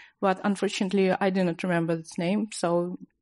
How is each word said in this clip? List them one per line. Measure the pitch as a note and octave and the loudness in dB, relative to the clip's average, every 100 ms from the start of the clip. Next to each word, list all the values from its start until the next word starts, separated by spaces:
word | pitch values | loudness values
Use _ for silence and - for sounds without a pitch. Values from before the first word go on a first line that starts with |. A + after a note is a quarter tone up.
| - _ | -20 _
but | G3 F#3 | 0 0
unfortunately | G3+ G3 G3+ - G3 G3 F#3+ | 0 0 -2 -2 0 2 2
I | F#3 G3 | 2 0
do | F#3+ | 2
not | F3+ E3 | 0 0
remember | F#3 E3+ E3 | 0 0 0
its | E3 E3 - | -2 -4 -4
name, | F3 G#3 G#3+ | -2 0 -2
so | - F3 E3+ F3 F3+ - _ | -2 0 0 -2 -6 -14 _